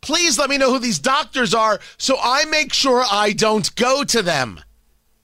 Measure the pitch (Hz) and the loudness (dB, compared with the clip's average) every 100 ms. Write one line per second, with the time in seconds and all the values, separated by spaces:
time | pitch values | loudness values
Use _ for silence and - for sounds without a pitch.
0 | - 311 339 277 277 277 269 254 240 185 | -4 0 0 0 0 2 2 0 -2 -2
1 | 254 277 277 262 233 226 220 202 - - | 0 -2 -2 -4 0 2 2 0 -6 -8
2 | - 262 233 262 311 311 302 - 269 247 | -2 0 2 0 0 0 0 0 2 2
3 | 247 202 208 214 214 214 170 - 240 269 | 2 2 0 2 2 2 -2 -2 0 0
4 | 226 233 180 156 123 87 - _ _ _ | 0 0 0 0 -2 -8 -20 _ _ _
5 | _ _ | _ _